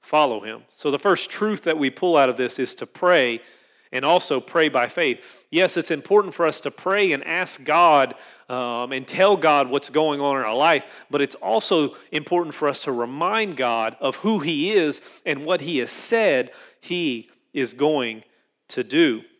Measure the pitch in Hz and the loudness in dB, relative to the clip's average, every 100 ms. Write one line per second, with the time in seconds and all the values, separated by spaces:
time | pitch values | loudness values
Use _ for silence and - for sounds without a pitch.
0 | - 151 143 110 107 113 _ - 151 139 | 0 2 2 0 -10 -14 _ -6 -4 0
1 | 202 170 - - 214 208 170 160 139 - | 2 2 -2 -4 -2 -2 -2 0 -2 0
2 | 180 160 135 120 123 - 123 - 123 - | 2 4 4 2 -4 -4 -6 -8 -14 -2
3 | 180 175 123 117 - _ _ _ _ 127 | 2 4 2 -4 -12 _ _ _ _ -4
4 | 139 180 - 131 - 170 156 131 120 - | 2 2 2 -4 -2 0 2 2 -2 -2
5 | 156 120 - - _ 156 185 175 - 151 | -2 -2 -10 -20 _ 0 2 0 -4 -6
6 | - 202 196 - 160 147 143 - 180 196 | 2 2 2 -2 -2 0 -8 -8 -2 0
7 | 196 139 143 170 180 - 139 160 175 147 | 0 0 -4 -6 -6 -8 0 4 6 6
8 | 127 - - - _ 127 123 120 123 131 | 4 -2 -20 -20 _ -6 -4 -6 -6 -8
9 | 131 185 196 190 156 147 127 135 - 147 | -8 2 4 4 4 2 2 -2 -2 0
10 | 156 143 143 135 113 117 156 151 - - | 0 0 -2 -2 -2 0 2 2 -2 -20
11 | _ 143 143 - - 220 - 175 147 - | _ -2 -2 -4 -2 -2 2 0 0 -4
12 | _ 151 147 175 165 - 147 135 147 120 | _ -10 -2 -4 -4 -4 -4 -4 -6 -6
13 | 120 139 175 220 208 139 127 113 110 - | -6 -4 -2 -2 -4 -4 -2 -2 -4 -4
14 | 139 - 208 214 151 151 175 208 156 139 | -6 -2 -2 0 -2 -2 0 2 0 -2
15 | - - 180 139 151 185 147 143 120 - | -14 -12 -6 -6 -2 -4 -2 -4 -2 -4
16 | - 226 208 131 123 - - _ - 175 | -2 2 2 2 -2 -10 -20 _ -8 -4
17 | 160 117 - _ _ - 127 127 147 147 | -2 -4 -10 _ _ -4 -4 0 0 0
18 | 120 110 _ _ _ _ _ - 117 147 | -2 -8 _ _ _ _ _ -8 -2 2
19 | 160 110 - | 2 2 -8